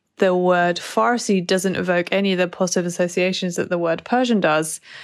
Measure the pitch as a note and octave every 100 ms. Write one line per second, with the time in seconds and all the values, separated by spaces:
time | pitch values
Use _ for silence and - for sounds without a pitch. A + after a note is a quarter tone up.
0 | _ - F#3+ F3+ F3+ F3 F3 F3 - A3
1 | A3+ A#3+ - F#3 F3 F#3+ F#3+ D#3+ F3+ F3
2 | F3 G3 G3 F3+ F3 - F3+ F#3 F3 F3
3 | F3 F#3 F#3 F#3 F3+ E3+ - F3 E3 E3
4 | - B3 B3+ G#3+ E3+ D#3 D#3+ - - -